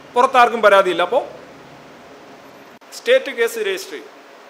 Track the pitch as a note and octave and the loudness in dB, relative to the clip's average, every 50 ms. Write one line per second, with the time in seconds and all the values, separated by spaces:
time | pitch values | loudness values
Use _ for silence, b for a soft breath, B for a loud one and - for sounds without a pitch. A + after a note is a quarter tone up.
0 | - - - B3 C4 C4+ C4 B3 A#3+ A3+ A3+ A3+ G#3+ G3+ G3 G3 F#3 F3+ E3+ E3 | -16 -6 -2 0 0 2 4 4 4 4 2 2 4 4 4 4 4 2 0 -2
1 | F3 F3 A#3 D4+ - - - - - - - - - - - - - - - - | -2 -2 -2 -4 -4 -6 -12 -20 -20 -20 -20 -20 -20 -20 -20 -20 -20 -20 -20 -20
2 | - - - - - - - - - - - - - - - - - - - - | -20 -20 -20 -20 -20 -20 -20 -20 -20 -20 -20 -20 -20 -20 -20 -20 -20 -20 -20 -6
3 | - A#3 B3+ C4 C4 C#4 A#3+ A#3 A#3 A3+ A#3 A3+ G#3 G3 F#3+ - - - D#3 A#2+ | 0 0 0 2 0 -2 -4 -4 -4 -4 -4 -4 -6 -6 -6 -6 -8 -12 -14 -16
4 | G#2+ - - - - - - - - | -16 -18 -20 -20 -20 -20 -20 -20 -20